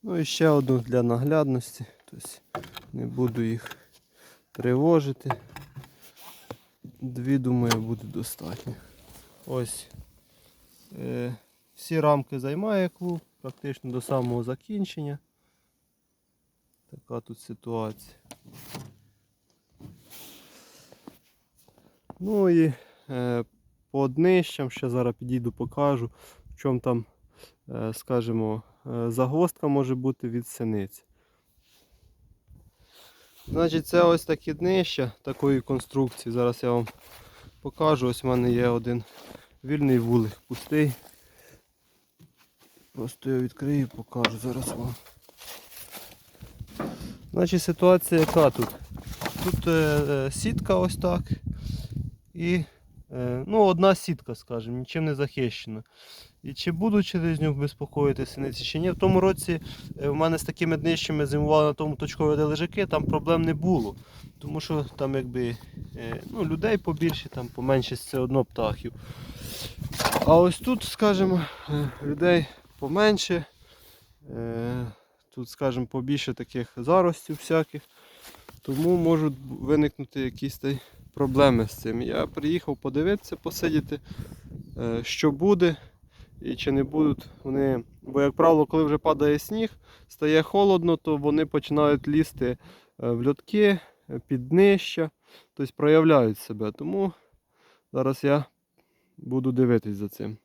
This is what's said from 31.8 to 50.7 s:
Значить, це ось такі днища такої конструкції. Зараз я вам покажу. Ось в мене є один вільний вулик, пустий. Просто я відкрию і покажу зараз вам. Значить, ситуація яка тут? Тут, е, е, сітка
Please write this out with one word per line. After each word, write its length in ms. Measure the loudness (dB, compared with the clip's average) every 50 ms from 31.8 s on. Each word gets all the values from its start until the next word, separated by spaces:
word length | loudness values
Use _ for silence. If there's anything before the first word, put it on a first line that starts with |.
| _ _ _ _ _ _ _ _ _ _ _ _ _ _ -20 -20 _ _ _ _ _ _ _ -20 -20 -20 _ _ _ _ _ -20 -10 -6
Значить, 400 | 0 2 2 2 2 0 -4 2
це 160 | 4 6 6
ось 220 | 6 6 4 2
такі 280 | -2 -4 -4 _ -8 -6
днища 580 | -2 0 0 2 2 0 0 -2 -4 -4 -4 -4 _
такої 400 | _ -10 -6 0 2 2 2 2
конструкції. 720 | 0 -2 -4 -4 -4 -4 -2 0 0 0 -2 -8 -10 -6 -2
Зараз 300 | 0 0 0 0 0 -2
я 80 | 0
вам 160 | 0 0 0 -2 -8 -18 _ -20 -20 -20 -20 -20 -20 -20 -20 -20 _ _
покажу. 460 | _ -14 -6 0 2 2 2 4 2 -2
Ось 160 | -2 -2 -2
в 40 | 0
мене 240 | 0 2 2 2
є 160 | 2 2 2 2
один 360 | 2 0 -2 -2 -4 -4 -6 -8 -18 -20 -20 -20 -20 -20 -20 _ _ _ _
вільний 360 | -4 -2 2 4 4 4 4
вулик, 420 | 4 4 4 2 2 2 -4 -12 _ _
пустий. 440 | -12 -12 -8 -2 0 2 2 2 0 -6 -14 -20 -20 _ _ _ _ _ _ -20 -20 _ _ _ _ _ _ _ _ _ _ _ _ _ -20 _ _ _ _ _ _ _ _ _ _ _ _ _
Просто 380 | _ -10 -10 -10 -10 _ -4 -2
я 100 | -2 -2
відкрию 420 | -2 -4 -6 -6 -4 -2 0 0
і 40 | 0
покажу 520 | -2 -4 -14 -18 _ -6 -4 -4 -4 -4 -4
зараз 300 | -8 -6 -6 -6 -6 -8
вам. 280 | -8 -8 -8 -8 -10 -10 -16 -20 _ _ _ _ -20 _ -20 -18 -18 -18 -20 -20 -20 -20 -18 -18 -18 -20 -20 -20 -20 _ _ _ _ _ -20 -20 -18 -18 -18 -18 -12 -10 -10 -10 -10 -10 -14 -14 -14 -16 -18 -8
Значить, 320 | -2 -2 0 2 0 0 0
ситуація 580 | -2 -2 4 6 6 6 6 4 2 2 2
яка 280 | 2 4 4 4 4 4
тут? 180 | 4 2 -6 -6 -6 -14 -16 -16 -16 -16 -14 -14 -12 -10 -10 -10 -8 -4 -4
Тут, 240 | -4 -4 -2 0 0
е, 340 | 2 2 4 4 2 2 2 0
е, 220 | 0 0 -2 -2
сітка 440 | -4 -4 -4 -2 -2 -2 0 0